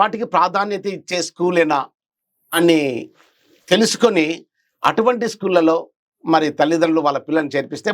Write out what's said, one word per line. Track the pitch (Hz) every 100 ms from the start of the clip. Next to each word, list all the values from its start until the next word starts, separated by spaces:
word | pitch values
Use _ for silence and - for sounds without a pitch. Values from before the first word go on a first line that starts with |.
వాటికి | 214 208 233
ప్రాధాన్యత | 170 180 196 208 196 196 180
ఇచ్చే | - 180 160
స్కూలేనా | - 175 175 156 143 127 _ _ _ _ _ _ 165
అని | 165 160 139 120 - _ _ _ _ _ -
తెలుసుకొని | 190 220 - 233 190 156 165 - _ _ _ -
అటువంటి | 156 226 240 220
స్కూళ్ళలో | - 196 180 160 165 - _ _ _ 165
మరి | 160 156 151
తల్లిదండ్రులు | 151 165 165 160 147
వాళ్ళ | 139 -
పిల్లల్ని | 160 147
చేర్పిస్తే | 143 131 147 208